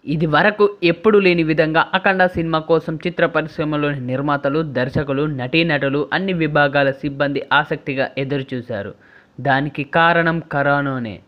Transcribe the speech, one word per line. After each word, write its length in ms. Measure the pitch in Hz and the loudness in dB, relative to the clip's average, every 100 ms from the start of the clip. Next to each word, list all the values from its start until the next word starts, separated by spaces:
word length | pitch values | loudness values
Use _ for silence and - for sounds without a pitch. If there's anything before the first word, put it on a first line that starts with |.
| - | -4
ఇది 200 | 175 165 | -2 2
వరకు 440 | 147 202 208 208 - | 4 2 4 2 4
ఎప్పుడూ 360 | 170 165 220 208 | 0 2 4 4
లేని 240 | 185 175 | 4 2
విధంగా 440 | 156 156 156 160 - | 2 2 2 2 2
అఖండ 320 | 190 202 190 185 | 0 2 2 2
సినిమా 340 | 180 165 160 | 2 -2 -2
కోసం 400 | 156 165 160 156 180 | 2 0 0 -6 -6
చిత్ర 180 | 165 165 | 0 0
పరిశ్రమలోని 760 | 156 156 - 151 151 147 139 | 0 -4 -6 -4 -2 -2 -4
నిర్మాతలు, 600 | 123 131 147 143 143 151 | -4 -4 -2 -2 -2 -2
దర్శకులు, 640 | 160 123 127 160 139 135 | -2 -2 -2 -2 -2 -2
నటీనటులు, 840 | 156 139 123 160 170 147 139 143 143 | -2 -4 0 0 2 0 0 -2 -2
అన్ని 200 | 160 190 | -4 -2
విభాగాల 580 | 175 156 151 143 143 139 | -2 0 2 2 2 0
సిబ్బంది 520 | 135 147 139 143 139 - | -2 -8 -4 -2 -2 0
ఆసక్తిగా 560 | 139 151 156 - 135 131 - | -2 0 -6 -6 -4 -4 -4
ఎదురుచూశారు. 760 | 135 143 131 127 117 107 101 - _ - _ - | -4 -4 -6 -10 -8 -8 -8 -14 _ -20 _ -6
దానికి 420 | 127 135 147 143 | 0 0 0 -6
కారణం 560 | 139 170 165 170 165 165 | -2 2 4 4 2 -2
కరోనానే. 800 | - 143 139 143 139 131 117 92 | -4 -2 0 0 0 -4 -8 -12